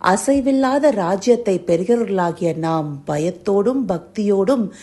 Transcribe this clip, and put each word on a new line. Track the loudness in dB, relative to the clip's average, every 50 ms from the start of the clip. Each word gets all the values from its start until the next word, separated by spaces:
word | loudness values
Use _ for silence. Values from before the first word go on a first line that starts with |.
அசைவில்லாத | 0 0 0 0 2 2 2 2 2 2 2 2 2 2 2 2 2 2
ராஜ்யத்தை | 2 2 0 -2 -2 0 2 2 2 2 2 0 -2 -2 0
பெறுகிறவர்களாகிய | 0 0 0 2 0 0 0 0 -2 -2 -2 0 -2 -2 -2 -2 -4 -2
நாம் | -2 -2 -2 -2 -2 -2 -4 -8 -8 -6
பயத்தோடும் | -4 -4 -2 -2 -4 -4 -4 -2 0 0 2 2 2 0 -2 -2 -2
பக்தியோடும் | -4 -4 -6 -10 -6 -4 0 2 2 2 2 2 2 0 0 -4 -6 -6